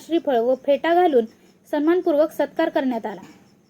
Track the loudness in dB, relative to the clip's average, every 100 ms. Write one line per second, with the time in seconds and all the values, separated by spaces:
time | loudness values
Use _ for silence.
0 | -2 -4 0 -2 0 -2 0 0 2 2
1 | 4 2 -2 _ _ _ -6 -2 0 0
2 | 2 0 0 -2 -6 -2 -2 -2 -4 -4
3 | -8 -12 -18 -20 _ _